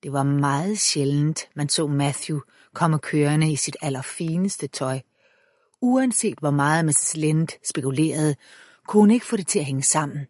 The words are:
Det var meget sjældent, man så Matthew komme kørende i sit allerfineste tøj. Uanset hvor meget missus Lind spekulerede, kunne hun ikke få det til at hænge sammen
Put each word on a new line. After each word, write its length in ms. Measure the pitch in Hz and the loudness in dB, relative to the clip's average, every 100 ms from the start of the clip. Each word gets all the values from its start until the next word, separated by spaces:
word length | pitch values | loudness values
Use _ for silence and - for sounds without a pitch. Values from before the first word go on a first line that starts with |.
Det 100 | 147 | -4
var 100 | 139 | -2
meget 560 | 139 143 143 139 180 208 | 0 2 2 0 -2 -2
sjældent, 680 | - - 139 143 147 156 - | -2 0 0 0 0 -2 -8
man 140 | - 143 | -6 -4
så 180 | - 156 | -2 0
Matthew 540 | 143 143 135 - 151 - _ _ | 0 0 -2 -6 -6 -8 _ _
komme 260 | - 170 156 | -2 0 0
kørende 540 | - 156 147 151 156 | 0 0 2 4 2
i 40 | 143 | 0
sit 200 | - - | -4 -6
allerfineste 840 | 151 135 139 - 165 165 190 - 143 | -6 -6 -8 -8 -4 -2 -2 -2 -8
tøj. 340 | - 135 131 - _ _ _ _ _ _ _ | -6 -4 -4 -8 _ _ _ _ _ _ _
Uanset 580 | 247 254 262 226 220 - | 2 2 2 0 -2 -2
hvor 120 | 151 | 0
meget 340 | 143 143 160 | 2 4 4
missus 320 | 160 147 - 156 | 2 2 0 -2
Lind 320 | 156 156 160 - - | 0 2 0 -4 -8
spekulerede, 680 | - 131 131 160 139 156 143 - - - _ - | -4 -4 0 0 2 0 -2 -8 -20 -20 _ 0
kunne 140 | 214 | 6
hun 100 | 208 | 6
ikke 160 | 240 - | 6 2
få 100 | 226 | -6
det 100 | 175 | -2
til 120 | 208 | -4
at 60 | |
hænge 180 | 143 135 | -2 -2
sammen 440 | 135 156 147 147 139 | 0 0 -2 -6 -12